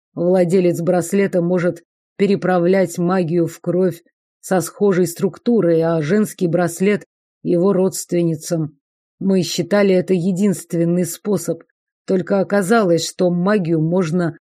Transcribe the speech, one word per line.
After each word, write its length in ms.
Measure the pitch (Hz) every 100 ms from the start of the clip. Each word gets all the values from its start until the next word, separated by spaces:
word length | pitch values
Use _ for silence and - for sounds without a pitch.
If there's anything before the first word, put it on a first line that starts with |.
| _
Владелец 680 | - 175 185 175 190 175 170
браслета 600 | 170 180 170 196 196 185
может 420 | 170 180 175 170 _ _ _ -
переправлять 800 | 196 190 175 185 175 190 180 180
магию 500 | 175 190 165 170 165
в 120 | -
кровь 440 | 175 175 185 170 _ _ _ _
со 220 | - 185
схожей 460 | 170 - 202 180 170
структурой, 720 | - 196 - - 233 170 165
а 200 | 165 165
женский 460 | 147 208 214 - 175
браслет – 580 | 170 170 - 190 208 - _ _ _
его 300 | 165 175 190
родственницам. 1040 | 190 190 - - 175 170 156 - 170 151 - _ _ _ -
Мы 220 | 190 190
считали 520 | 175 - 170 208 202 185
это 180 | 180
единственный 920 | 185 180 180 208 160 - 170 170 175 175
способ. 580 | - 208 190 - 165 - _ _ _ -
Только 340 | 190 175 196
оказалось, 680 | 185 202 180 233 190 165 165
что 220 | - 180
магию 520 | 175 180 214 165 165
можно 540 | 160 180 165 175 170 165 _